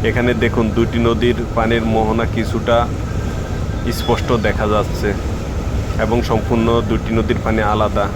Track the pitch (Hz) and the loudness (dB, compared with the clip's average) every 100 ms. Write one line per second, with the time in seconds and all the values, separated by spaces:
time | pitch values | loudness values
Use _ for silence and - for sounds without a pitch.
0 | 117 117 123 117 117 120 110 113 117 120 | 0 0 0 2 0 2 0 2 0 2
1 | 117 113 120 117 117 117 113 117 113 110 | 2 2 2 0 -2 0 2 2 2 2
2 | 110 113 113 120 110 117 110 117 117 - | 2 0 0 -2 -2 -2 2 2 2 -2
3 | - - - - - - - - 123 - | -4 -4 -4 -4 -4 -4 -4 -4 -4 -2
4 | - 113 - 120 104 95 107 104 101 - | 0 -2 0 0 0 0 0 0 0 -2
5 | 104 98 - - - - - - - - | -2 -2 -4 -4 -4 -4 -2 -2 -2 -2
6 | 110 120 117 110 - 117 113 117 107 110 | 0 0 2 0 0 0 2 2 2 -2
7 | - 113 107 110 117 110 104 107 104 101 | 0 0 0 0 0 0 0 0 0 0
8 | 98 | -2